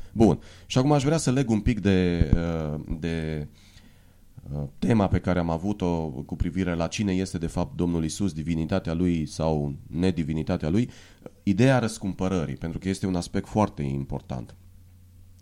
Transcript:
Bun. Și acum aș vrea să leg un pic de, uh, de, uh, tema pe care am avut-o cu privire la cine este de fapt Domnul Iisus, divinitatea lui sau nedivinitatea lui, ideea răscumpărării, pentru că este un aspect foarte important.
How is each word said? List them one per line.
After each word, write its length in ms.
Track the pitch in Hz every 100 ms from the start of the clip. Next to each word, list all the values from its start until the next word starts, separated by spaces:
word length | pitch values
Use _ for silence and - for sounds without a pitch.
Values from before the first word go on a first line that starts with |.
| -
Bun. 260 | - 107 76 - - -
Și 120 | -
acum 140 | 135
aș 120 | 147
vrea 120 | 131 160
să 140 | -
leg 200 | 127 120
un 100 | 110
pic 200 | 120 110
de, 500 | 95 92 90 85 78
uh, 460 | 85 85 82 76 76 - 80
de, 460 | 82 82 78 76 73 - - - - - - - - - -
uh, 100 | 73 71 -
tema 300 | 95 113 95
pe 100 | 92
care 200 | 92 87
am 120 | 85
avut-o 580 | 82 95 101 90 85 80
cu 280 | 65 76 -
privire 380 | 87 90 90
la 120 | 82 82
cine 260 | - 101
este 260 | 92 95 90
de 80 | 80
fapt 300 | 90 85 -
Domnul 260 | 87 85
Iisus, 300 | 80 - 98
divinitatea 640 | 78 78 80 80 95 87
lui 320 | 82 90 85 73
sau 480 | - 80 76 71 69 -
nedivinitatea 840 | 78 92 85 76 78 76 92 78
lui, 220 | 98 127 - - - - -
ideea 360 | - 95 131 127
răscumpărării, 800 | 113 - 98 87 92 92 71 65
pentru 220 | 82 73
că 100 | 92
este 180 | 95 98
un 80 |
aspect 340 | 90 - 98 -
foarte 340 | 110 104 -
important. 720 | 71 69 69 69 - 65 58 - - - - - - - - -